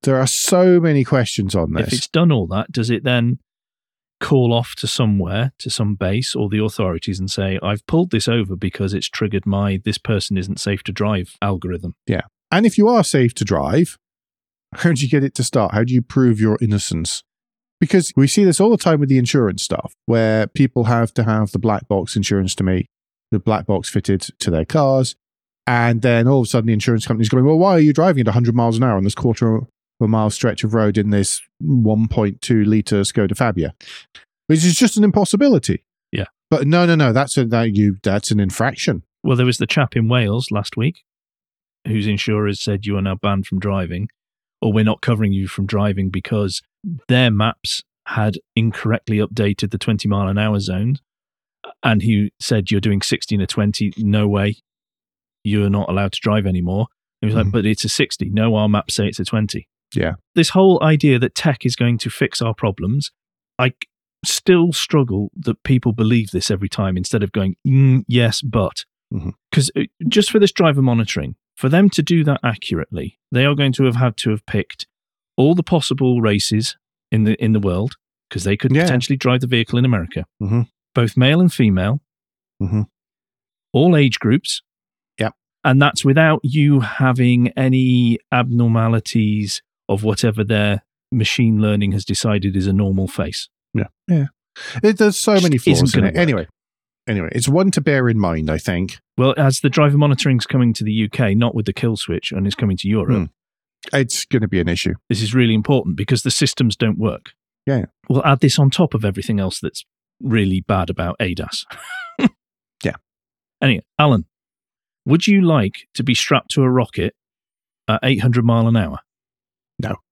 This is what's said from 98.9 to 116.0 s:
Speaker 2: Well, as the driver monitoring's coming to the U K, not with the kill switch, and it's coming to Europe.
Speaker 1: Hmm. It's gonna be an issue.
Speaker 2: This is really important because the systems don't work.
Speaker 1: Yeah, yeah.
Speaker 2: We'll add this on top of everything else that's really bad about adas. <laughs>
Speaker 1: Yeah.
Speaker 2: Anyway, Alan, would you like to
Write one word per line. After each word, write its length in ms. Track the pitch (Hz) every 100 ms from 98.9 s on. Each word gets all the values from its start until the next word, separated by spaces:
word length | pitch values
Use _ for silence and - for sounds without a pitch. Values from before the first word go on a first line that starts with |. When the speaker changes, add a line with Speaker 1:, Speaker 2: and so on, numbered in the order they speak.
| - _ -
Speaker 2:
Well, 160 | 127 139
as 220 | 139 131
the 80 | 143
driver 280 | 127 147 143
monitoring's 480 | 147 135 147 127 -
coming 280 | 135 120
to 100 | 110
the 80 | 107
U 160 | 110 107
K, 260 | - 117 101
not 180 | 120 -
with 100 | 107
the 80 |
kill 240 | 95 120 110
switch, 340 | - 85 -
and 140 | - 98
it's 100 | -
coming 220 | 107 92
to 100 | 98
Europe. 420 | 110 98 113 82
Speaker 1:
Hmm. 680 | _ _ _ _ _ - 139
It's 280 | 127 - -
gonna 220 | 131 104
be 120 | 95
an 100 | 85
issue. 240 | 85 92 87 _
Speaker 2:
This 120 | 107
is 120 | 110
really 200 | 127 120
important 440 | 110 104 135 90 82
because 260 | 101 120
the 80 | 131
systems 440 | - 139 - 123 -
don't 220 | 113 104
work. 360 | 113 131 - _ _ _ -
Speaker 1:
Yeah, 120 | 135
yeah. 60 | - _ _
Speaker 2:
We'll 160 | 131 147
add 140 | 139
this 180 | 143 -
on 100 | 139
top 240 | - 170
of 100 | 117
everything 360 | 107 98 - 107
else 200 | 95 -
that's 260 | 82 - - _ _ _
really 400 | - 113 95 92
bad 280 | - 95 87
about 280 | 92 90 -
adas. 460 | 92 82 76 - - - - 740 698 679
<laughs> 100 | - _ _ _ _ _
Speaker 1:
Yeah. 120 | - - _ _ _ _ _ _
Speaker 2:
Anyway, 220 | 135 101 - -
Alan, 280 | 147 113 82 _ _ _ _ _ _ _ -
would 200 | 156 196
you 140 | 196
like 460 | 180 156 101 - -
to 100 | -